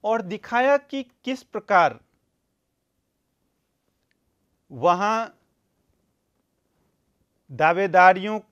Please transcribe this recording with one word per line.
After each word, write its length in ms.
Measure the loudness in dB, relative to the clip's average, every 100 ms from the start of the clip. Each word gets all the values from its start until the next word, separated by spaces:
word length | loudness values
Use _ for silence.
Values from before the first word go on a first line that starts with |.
और 180 | -4 -4
दिखाया 560 | -6 -12 -6 -2 2 0
कि 260 | -2 -12
किस 400 | -12 _ -10 -10
प्रकार 560 | -10 -14 0 2 2 -2 _ _ _ _ _ _ _ _ _ _ _ _ _ _ _ _ _ _ _ _ _ _ _ _ _ _ _
वहाँ 680 | -4 -2 0 -2 -4 -8 _ _ _ _ _ _ _ _ _ _ _ _ _ _ _ _ _ _ _ _ _ _
दावेदारियों 880 | -2 0 0 0 6 6 4 -4 -8 -10